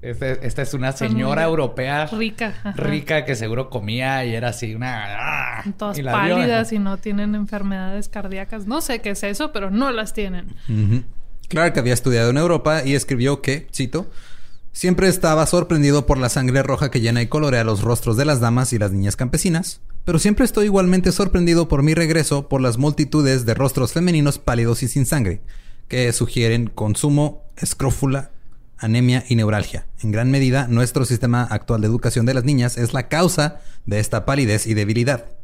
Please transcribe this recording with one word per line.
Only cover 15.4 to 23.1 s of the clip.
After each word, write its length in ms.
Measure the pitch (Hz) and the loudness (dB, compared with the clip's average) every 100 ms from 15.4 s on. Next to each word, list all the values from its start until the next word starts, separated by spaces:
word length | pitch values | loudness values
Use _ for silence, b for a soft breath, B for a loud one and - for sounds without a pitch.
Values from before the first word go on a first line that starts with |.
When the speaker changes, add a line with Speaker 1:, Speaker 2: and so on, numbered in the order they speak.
| 156 | 4
Speaker 3:
sorprendido 600 | 175 170 160 143 143 127 | 2 2 4 4 4 4
por 120 | 139 | 2
la 100 | 127 | 2
sangre 360 | 139 127 131 | 0 2 2
roja 280 | 135 131 143 | 2 0 0
que 80 | 123 | 0
llena 220 | 113 120 | 2 2
y 60 | 117 | 2
colorea 360 | 151 151 127 | 0 2 2
los 180 | 113 107 | 2 0
rostros 360 | 110 120 - 113 | 2 0 2 2
de 80 | 147 | 2
las 160 | 139 | 2
damas 320 | 117 120 127 | 2 2 2
y 60 | 117 | 0
las 120 | 104 | 0
niñas 240 | 95 101 - | 0 0 0
campesinas, 640 | 127 151 185 165 190 - - - | -2 0 0 0 -2 -8 -8 -6
pero 160 | - 165 | 0 2
siempre 240 | 208 214 | 2 4
estoy 220 | 254 - 208 | 2 4 2
igualmente 480 | 196 185 185 180 | 4 4 4 4
sorprendido 560 | - 202 180 175 165 165 | 2 2 2 4 4 4
por 120 | 143 | 2
mi 120 | 143 | 4
regreso 560 | 160 165 160 147 143 139 | 4 2 2 2 0 0
por 100 | 139 | 0
las 180 | 127 113 | 2 2
multitudes 680 | 143 143 139 | 0 2 2